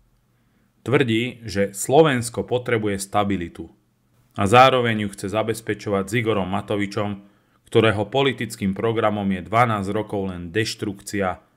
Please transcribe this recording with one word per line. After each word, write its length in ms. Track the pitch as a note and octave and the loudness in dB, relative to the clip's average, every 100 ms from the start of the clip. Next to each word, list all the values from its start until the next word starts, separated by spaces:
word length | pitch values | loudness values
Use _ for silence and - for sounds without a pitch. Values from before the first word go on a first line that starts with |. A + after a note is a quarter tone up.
| _ _ _ _ _ _ _ _ - | _ _ _ _ _ _ _ _ 0
Tvrdí, 560 | A#2+ A#2 A2 B2 - | 0 2 0 0 -8
že 320 | A2+ F#2+ G2 | -6 -2 -2
Slovensko 720 | - - C#3 D#3+ B2 A#2 - F#2+ | -2 2 6 6 4 -2 -6 -4
potrebuje 560 | B2 A#2+ A#2 G#2 G2 | -4 0 -2 0 -4
stabilitu 720 | - G#2 G2+ F#2+ E2+ - E2 _ _ _ _ _ _ - | -2 -2 0 -2 -4 -12 -18 _ _ _ _ _ _ -4
a 80 | G2+ | 4
zároveň 560 | A#2+ C3 B2+ A#2+ A2 | 8 8 6 0 -2
ju 60 | G#2 | -4
chce 240 | - G2 | -8 -4
zabezpečovať 720 | G#2+ A2 A2 - G2+ - G2 G2 | -2 -2 -6 -6 -6 -2 -2 0
s 80 | |
Igorom 320 | A#2 A2+ G2+ F2+ | -2 0 -2 -2
Matovičom, 800 | G2+ - G#2 G2 A2 G#2 G2 - _ _ _ _ | -4 -4 -4 -2 -4 -6 -8 -14 _ _ _ _
ktorého 400 | A#2 A2 G#2 G2+ | 4 4 2 -2
politickým 640 | C3+ C#3 A#2+ A#2 - G2 | 0 0 -2 -8 -4 -4
programom 560 | F#2+ A2+ A2+ G#2+ G#2 G2 | 0 -2 0 0 0 -2
je 80 | F#2 | -4
dvanásť 460 | F2 A2 A#2+ G#2+ F#2+ | -2 2 2 0 -2
rokov 400 | G#2+ G#2 G2+ F#2+ | -4 -4 -6 -6
len 240 | F2 F2 | -8 -6
deštrukcia, 880 | F#2+ A2+ - G#2+ G2 - G2+ F#2 F2 _ | -4 -4 -4 -8 -8 -8 -4 -4 -4 _